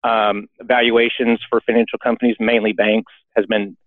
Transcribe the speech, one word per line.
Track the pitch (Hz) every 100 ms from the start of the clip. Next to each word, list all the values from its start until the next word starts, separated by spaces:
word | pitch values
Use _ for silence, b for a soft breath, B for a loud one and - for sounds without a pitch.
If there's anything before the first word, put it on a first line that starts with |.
um, | 117 113 104 101 104 _
valuations | 120 123 120 117 117 - 117 117 -
for | 117
financial | - 117 117 117
companies, | 123 117 123 110
mainly | 110 117 107
banks, | 104 107 107 - - _ -
has | 98
been | 107 101 85